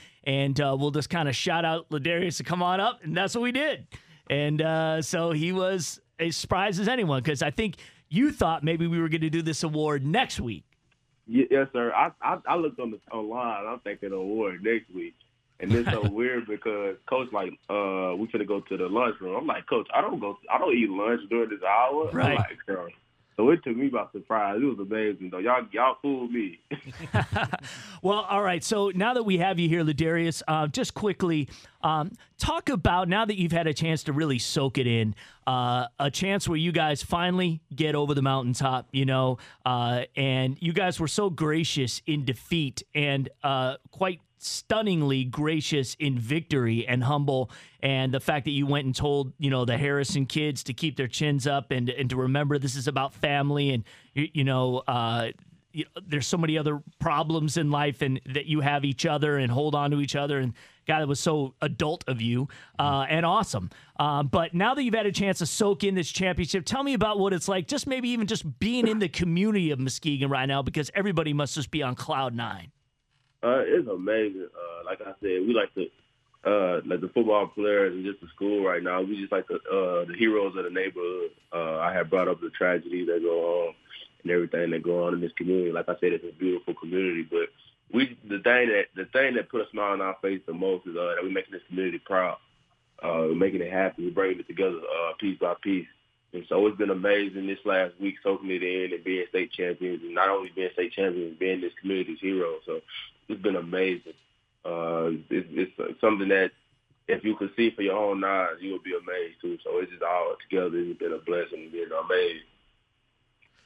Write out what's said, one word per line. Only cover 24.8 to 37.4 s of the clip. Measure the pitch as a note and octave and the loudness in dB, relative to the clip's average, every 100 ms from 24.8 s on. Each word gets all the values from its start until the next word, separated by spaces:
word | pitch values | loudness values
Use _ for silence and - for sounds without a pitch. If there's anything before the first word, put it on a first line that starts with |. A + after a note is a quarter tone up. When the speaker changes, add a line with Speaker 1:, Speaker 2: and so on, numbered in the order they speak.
| G2 A2 G#2+ F#2+ F#2 | -4 -2 -2 -2 -8
Speaker 2:
though. | F2+ | -4
Y'all, | G#2+ B2+ A2 | 0 0 0
y'all | G2+ C3 B2+ | 0 2 2
fooled | C#3+ C3+ A#2+ | -2 -4 -2
me. | A#2+ G2 E2+ _ | -4 -4 -8 _
<laughs> | C#3+ C3+ - D#3+ | -12 -12 -14 -4
Speaker 1:
<laughs> | G#3+ - G#3 - - C#3 - - F#3 | -2 -2 -4 -4 -6 -10 -16 -16 -4
Well, | F#3 G#3 F#3+ | 0 0 0
all | G3+ | 0
right. | G3 F3 | 0 0
So | - G#3+ G3+ | 0 0 2
now | F3+ G#3+ | 2 2
that | B3+ | 2
we | G#3+ F#3 | 2 4
have | F#3 F3+ | 4 2
you | E3+ | 2
here, | E3+ | 2
Ladarius, | D#3 D3 D#3+ E3+ E3 - - | 2 2 2 2 0 -2 -2
uh, | D#3 D3+ | 0 0
just | B3 A#3 | -2 -4
quickly, | - G#3 - F3+ D#3+ C3+ - - _ | -2 -2 0 2 2 -2 -8 -20 _
um, | D#3+ D3+ E3 - - - | 0 0 -2 -8 -20 -4
talk | - E4 D#4 | -2 -2 0
about, | A#3+ G3+ F3+ F#3 | 2 4 4 4
now | G3 | 2
that | A3 G3+ | 2 0
you've | E3+ | 2
had | E3 D#3+ | 2 2
a | |
chance | C#3 E3 D#3+ | 0 0 0
to | - | 0
really | C#3+ D#3+ B2 | 0 2 0
soak | - - C3+ C#3+ | 0 0 2 2
it | A#2+ | 2
in, | A#2 A2 G2+ - - - | 4 2 -2 -10 -6 -2
uh, | B2+ B2 B2 B2 - | 0 2 0 -2 -2
a | C#3+ | -2
chance | - F#3+ G3 - | 0 0 0 0
where | D#3+ | 0
you | E3+ | 0
guys | E3 D#3 C#3+ | 2 0 0
finally | - F3 F3+ F#3 | -2 0 2 2